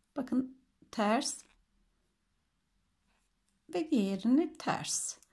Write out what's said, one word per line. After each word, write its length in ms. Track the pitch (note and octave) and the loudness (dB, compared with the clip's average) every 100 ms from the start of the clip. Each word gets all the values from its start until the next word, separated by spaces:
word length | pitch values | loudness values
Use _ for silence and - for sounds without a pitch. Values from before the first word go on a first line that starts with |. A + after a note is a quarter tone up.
| _ - | _ -10
bakın 420 | C4 B3+ C4 - _ _ - | -2 -2 -2 -10 _ _ -12
ters 520 | - G#3 A#3 - - - _ _ _ _ _ _ _ _ _ _ _ _ _ _ _ _ _ _ _ _ _ - | -2 2 2 0 -8 -14 _ _ _ _ _ _ _ _ _ _ _ _ _ _ _ _ _ _ _ _ _ -8
ve 180 | F4 D#4+ | -6 0
diğerini 640 | B3+ G3 G3 A3+ C4+ F4+ - | 2 2 0 4 4 4 -2
ters. 600 | - - - - - - _ | -4 -4 -2 -4 -6 -10 _